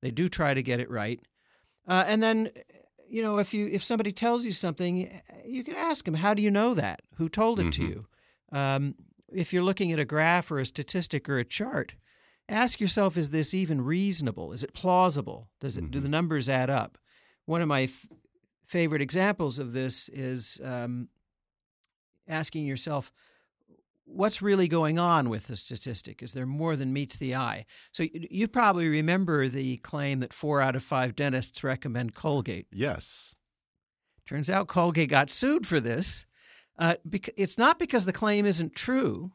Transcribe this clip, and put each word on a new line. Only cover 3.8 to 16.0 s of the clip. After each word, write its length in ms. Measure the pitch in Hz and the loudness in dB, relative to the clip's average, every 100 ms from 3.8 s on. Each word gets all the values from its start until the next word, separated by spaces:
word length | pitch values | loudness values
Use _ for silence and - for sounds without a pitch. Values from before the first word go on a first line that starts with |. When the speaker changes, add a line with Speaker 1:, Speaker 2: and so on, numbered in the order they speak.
Speaker 1:
somebody 280 | - 233 208 | 0 0 0
tells 340 | 190 233 240 240 | 0 2 2 0
you 80 | |
something, 680 | 185 185 165 180 180 180 190 _ - - | -2 -2 -2 -2 0 -4 -10 _ -20 -10
you 180 | 254 254 | -8 -8
can 100 | 330 | -4
ask 300 | 330 302 - | -2 0 -2
them, 80 | |
"How 200 | 156 196 | 0 2
do 80 | 208 | 4
you 80 | 208 | 4
know 240 | 202 226 220 | 4 2 2
that? 260 | 110 85 - - | -2 -4 -12 -4
Who 100 | 165 | -4
told 320 | - 226 104 | 2 2 2
it 140 | 85 | 0
to 80 | 73 | 0
Speaker 2:
Mm-hmm. 100 | 87 | -2
Speaker 1:
you?" 140 | 101 107 _ _ _ _ 143 | -4 -12 _ _ _ _ -2
Um, 380 | 139 135 143 - - _ _ | 0 0 0 -4 -16 _ _
if 180 | 190 170 | -6 -2
you're 120 | 180 | 0
looking 280 | 180 190 185 | 2 0 0
at 80 | 165 | 0
a 60 | 135 | 0
graph 440 | 151 160 175 170 | 2 4 4 0
or 100 | 147 | -4
a 60 | 131 | -4
statistic 600 | - 139 190 170 151 - | -6 -4 -4 -2 -4 -2
or 100 | 135 | -2
a 60 | |
chart, 520 | 120 - 220 302 - - _ _ _ _ _ | -2 -4 -4 -4 -6 -10 _ _ _ _ _
ask 320 | 214 240 - | 0 0 2
yourself, 380 | 202 - 196 170 | 0 2 2 2
"Is 140 | 147 | 0
this 220 | 156 151 | 0 0
even 280 | 190 185 151 | 0 0 0
reasonable? 720 | 123 170 202 170 139 104 80 | 0 0 0 0 -2 -4 -8
Is 100 | 110 | -8
it 100 | 139 | -10
plausible? 760 | - 185 180 185 143 - - 113 _ | -4 2 6 4 2 -4 -10 -16 _
Does 180 | 143 - | -8 -6
it, 140 | 82 | -6
do 60 | |
Speaker 2:
Mm-hmm. 40 | 131 | -4